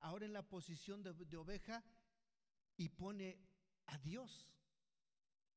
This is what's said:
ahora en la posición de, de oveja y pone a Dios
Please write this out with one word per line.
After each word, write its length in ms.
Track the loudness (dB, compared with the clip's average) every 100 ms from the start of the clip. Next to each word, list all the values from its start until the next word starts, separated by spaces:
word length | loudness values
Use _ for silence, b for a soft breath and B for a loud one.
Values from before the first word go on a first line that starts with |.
ahora 220 | 0 2
en 100 | 2
la 140 | 0 0
posición 540 | -2 0 -2 -2 -2
de, 100 | -2
de 220 | -2 -2 -2
oveja 460 | 2 2 2 -2 -2 -14 -20 _ _ _ _ _ _ 2
y 140 | 2
pone 500 | 2 0 2 0 -2 -10 -20 _ _ -6
a 120 | -2
Dios 560 | 2 2 0 -6 -12 -18 _ _ _ _ _ _ _ _ _